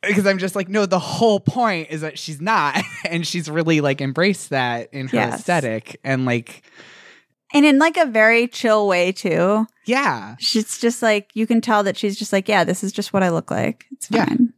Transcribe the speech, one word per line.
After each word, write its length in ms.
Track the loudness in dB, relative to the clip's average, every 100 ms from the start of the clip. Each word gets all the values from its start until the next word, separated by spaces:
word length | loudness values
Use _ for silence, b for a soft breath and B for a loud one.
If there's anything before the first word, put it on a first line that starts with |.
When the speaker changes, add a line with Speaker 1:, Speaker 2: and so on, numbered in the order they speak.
Speaker 1:
Because 240 | 0 2 2
I'm 100 | 0
just 180 | -2 -4
like, 140 | -4
"No, 160 | -2 0
the 140 | 0
whole 400 | -2 0 2 4
point 500 | 0 0 0 0 -6
is 100 | -8
that 160 | -8 -10
she's 220 | -12 -8
not." 400 | 0 2 2 0 -4
<laughs> 160 | -8 -6
And 180 | -4 -4
she's 220 | -6 -4
really, 320 | -2 2 2
like, 200 | 2 0
embraced 480 | -4 0 0 0 -4
that 420 | -2 -2 -4 -8
in 140 | -10 -4
her 80 | 0
Speaker 2:
Yes. 160 | 0 -4
Speaker 1:
aesthetic. 600 | -2 -2 0 -4 -8 -12
And, 220 | -4 -2 0
like, 380 | -2 -4 -20 B B B B B B B _ _
Speaker 2:
And 120 | 4 6
in, 120 | 6
like, 180 | 4 2
a 80 | 0
very 420 | 4 4 4 2
chill 400 | -2 2 2 4
way, 240 | 2 2
too. 560 | 0 -2 2 2 2 0 _ -4
Speaker 1:
Yeah. 500 | 0 0 -2 -8 -8
Speaker 2:
She's 380 | -2 -2 -2 -2
just 220 | -2 0
like, 260 | 0 0 -2 -4
you 100 | 0
can 140 | 0
tell 220 | 2 0
that 140 | 0 -2
she's 200 | -4 -4
just 140 | -2
like, 140 | -2 0
"Yeah, 160 | 0
this 200 | 2 0
is 80 | -4
just 220 | -6 -4
what 100 | 0
I 60 | 0
look 200 | 0 -4
like. 340 | -4 -4 -6 -14
It's 180 | -18 -4
Speaker 1:
Yeah. 140 | 0 2
Speaker 2:
fine." 280 | 2 0